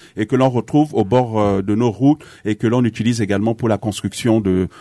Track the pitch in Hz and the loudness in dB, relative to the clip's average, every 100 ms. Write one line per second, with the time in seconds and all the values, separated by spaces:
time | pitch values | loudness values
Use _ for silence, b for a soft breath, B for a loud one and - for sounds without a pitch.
0 | B - 110 127 131 123 - 147 151 110 | B -8 -2 0 2 0 0 0 0 0
1 | 101 123 123 110 104 98 95 104 120 101 | 2 2 2 0 2 0 0 0 0 2
2 | 135 147 B B 101 107 120 120 120 107 | 2 2 B B -6 -2 0 2 0 0
3 | 113 120 101 101 110 113 117 101 110 98 | -2 -2 -2 0 -2 -2 -2 -2 -2 -6
4 | 101 - 120 113 98 92 90 B | -6 -4 0 2 2 0 -2 B